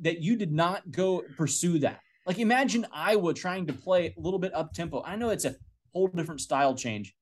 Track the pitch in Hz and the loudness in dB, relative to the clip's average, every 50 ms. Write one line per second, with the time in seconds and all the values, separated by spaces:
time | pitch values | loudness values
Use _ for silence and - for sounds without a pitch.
0 | 156 165 170 170 151 190 240 214 202 156 151 160 170 175 190 208 - 175 123 175 | 0 0 0 0 2 2 2 2 2 0 2 2 2 2 2 -2 -6 -6 -2 0
1 | 190 190 185 175 - - 143 - 156 131 - - 175 175 170 156 131 101 - - | 2 2 2 0 -2 -8 -4 -2 -2 0 0 0 2 2 2 2 2 0 -2 -4
2 | - _ _ _ _ 185 180 214 226 214 247 262 277 214 202 233 220 - - 151 | -12 _ _ _ _ -4 -2 0 2 4 4 4 4 2 2 0 -2 -4 -6 -2
3 | 165 196 220 208 175 165 139 - - 180 185 190 175 147 127 - - 185 185 180 | 0 2 2 4 2 2 0 -2 -2 -4 -4 -2 -4 -4 -6 -6 -2 2 2 2
4 | 170 160 - 165 156 180 190 185 180 185 165 180 165 156 - 165 170 156 139 127 | 2 0 -4 -6 -4 -4 -2 -2 -2 -2 -2 -4 -4 -4 -6 -8 -8 -6 -6 -8
5 | - 165 196 220 240 226 196 170 147 131 135 - - - _ _ _ _ - 180 | -6 -6 -6 -4 -2 -2 -2 0 -2 -4 -6 -6 -14 -20 _ _ _ _ 0 0
6 | 190 185 180 170 156 160 156 135 - - 147 135 143 135 127 127 - 120 107 104 | 0 2 2 -2 -4 -4 -6 -8 -4 -2 2 2 4 2 2 0 -4 -4 -4 -4
7 | 101 - - _ | -8 -10 -14 _